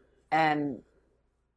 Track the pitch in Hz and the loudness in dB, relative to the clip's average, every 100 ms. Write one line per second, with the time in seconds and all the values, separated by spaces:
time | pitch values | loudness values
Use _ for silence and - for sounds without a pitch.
0 | _ _ - 156 156 151 143 120 - _ | _ _ -4 0 2 2 -2 -6 -14 _
1 | _ _ _ _ _ | _ _ _ _ _